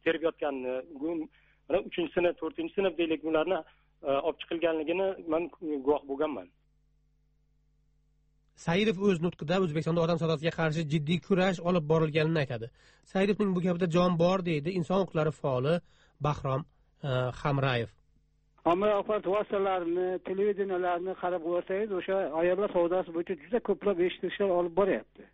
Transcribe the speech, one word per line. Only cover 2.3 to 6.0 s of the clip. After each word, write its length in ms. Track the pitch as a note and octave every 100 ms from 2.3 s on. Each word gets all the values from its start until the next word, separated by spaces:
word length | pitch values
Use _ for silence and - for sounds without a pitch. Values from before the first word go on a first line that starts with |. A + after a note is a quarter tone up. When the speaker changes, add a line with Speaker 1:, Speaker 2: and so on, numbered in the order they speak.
| E3+
Speaker 1:
to'rtinchi 320 | D#3+ E3 E3 -
sinf 180 | G3 D#3+
deylik, 220 | E3+ D#3+ D3+
ularni, 280 | D#3 D#3 F#3 D#3+ _ _ _ D3
e, 20 | C3+ D#3+
olib 100 | -
chiqilganligini 680 | - E3+ E3 D#3+ D3+ F3 F#3+ F#3+ E3+
men 100 | D#3+ E3+ - E3 D3 C3
guvoh 180 | D3